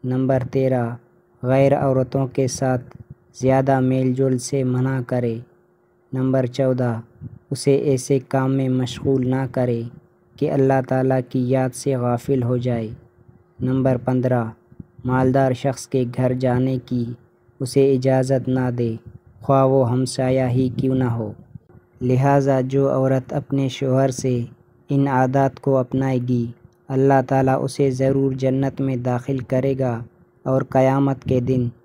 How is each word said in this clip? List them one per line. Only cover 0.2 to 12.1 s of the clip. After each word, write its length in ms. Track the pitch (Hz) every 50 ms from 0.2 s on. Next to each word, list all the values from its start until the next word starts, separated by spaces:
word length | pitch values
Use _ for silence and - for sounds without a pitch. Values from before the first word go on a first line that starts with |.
| 131 127 135 131 123
तेरह, 520 | 120 - 135 131 131 131 127 120 117 120 120 _ _ _ _ _ _ _ _ -
गैर 320 | 123 131 135 139 139 135
औरतों 500 | 139 139 139 131 131 131 127 - 139 135 127
के 180 | - - 135 127
साथ 480 | - - 135 131 127 123 123 - - - - _ - _ _ _ _ -
ज़्यादा 380 | 127 131 131 135 135 135 135 135
मेल 320 | 127 127 131 131 131 131 127
जोल 220 | 131 135 135 131 123
से 240 | 123 - - 139 131
मना 340 | 127 123 127 127 131 135 131 123
करे। 320 | - 131 127 120 120 113 113 120 _ _ _ _ _ _ _ _ _ _ _ _ _ -
नंबर 340 | 131 131 131 131 135 127 120
चौदह, 540 | 123 - 135 131 131 127 127 120 117 113 113 - _ _ - - - - _ _ 143
उसे 240 | 127 - - 139 139 -
ऐसे 320 | 151 135 127 127 - 139 135
काम 300 | 131 - - 135 131 131
में 180 | 135 135 135 131
मशगूल 560 | 127 127 127 123 - - - 143 135 131 127
ना 200 | 123 127 131 135 127
करे 340 | 127 131 127 123 120 117 117 120 - - _ _ _ _ _ _ _
कि 120 | - 143 147
अल्लाह 320 | 147 139 135 135 135 135 131
ताला 380 | - 135 131 131 131 131 131 127
की 240 | 127 - 131 123 123
याद 240 | 131 131 127 127 127
से 220 | - - 143 135
गाफिल 460 | 127 120 123